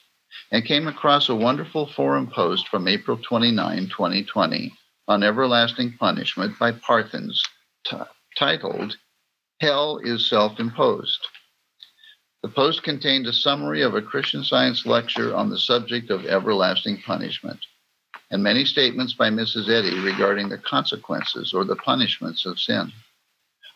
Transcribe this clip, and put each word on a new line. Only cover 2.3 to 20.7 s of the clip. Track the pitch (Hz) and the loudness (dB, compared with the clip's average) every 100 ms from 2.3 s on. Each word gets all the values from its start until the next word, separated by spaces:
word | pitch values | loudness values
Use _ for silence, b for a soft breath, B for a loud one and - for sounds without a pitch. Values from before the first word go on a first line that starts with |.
| - 85 95 - | 0 0 0 -2
from | 101 92 | -2 0
April | 104 - 117 | 0 -2 -4
twenty-nine, | - 117 117 110 85 87 92 | 0 2 4 2 0 -2 -4
twenty | - 90 95 | -2 0 0
twenty, | - 104 90 82 - - _ _ - | -2 0 2 0 -6 -10 _ _ 0
on | 104 | 2
everlasting | 104 110 131 120 117 117 120 117 | 4 4 4 4 2 0 -4 0
punishment | 101 - - - 104 - | 0 0 -2 -2 -4 0
by | 117 | 0
Parthens, | 117 - 117 107 - - - - _ _ _ - | 0 2 2 2 -6 -4 -2 -4 _ _ _ -10
t-, | - - _ _ - | -10 -12 _ _ -2
titled, | 143 160 - - - - _ _ _ _ _ - | 0 0 -2 -4 -6 -8 _ _ _ _ _ -2
"Hell | 156 143 151 151 | 0 2 0 -4
is | 120 117 - | -4 -2 2
Self-Imposed." | 110 107 110 117 117 131 101 - - - - _ _ _ _ B B B B B _ | 2 2 0 -4 2 2 2 -2 -6 -6 -16 _ _ _ _ B B B B B _
The | 110 | -4
post | 139 143 160 | 2 2 2
contained | - 139 147 135 120 | -4 -2 0 0 0
a | |
summary | 120 143 143 147 151 | 0 2 0 -2 0
of | 131 | 0
a | 104 | 0
Christian | 107 139 135 143 | -2 -4 -2 -4
Science | 135 131 127 117 120 | 0 2 2 0 2
lecture | 117 117 - 117 95 | 2 0 -2 0 0
on | 104 | 0
the | - | 0
subject | - 120 113 120 110 | 2 0 0 -4 -2
of | 95 87 | -2 0
everlasting | 95 104 101 92 92 110 98 | 0 2 2 2 0 -2 -4
punishment, | - 87 - - - - - _ _ _ _ - - | -4 -4 -4 -8 -10 -12 -16 _ _ _ _ -20 -4
and | 98 | 0
many | 101 120 | 2 2
statements | 139 147 127 120 127 | 2 2 2 2 -4
by | - 113 | 0 2
Missus | 110 110 113 101 | 2 -2 -2 2
Eddy | 113 95 92 | 2 2 0
regarding | 95 98 101 101 101 | 0 2 2 2 -2
the | 98 | -6
consequences | - | -2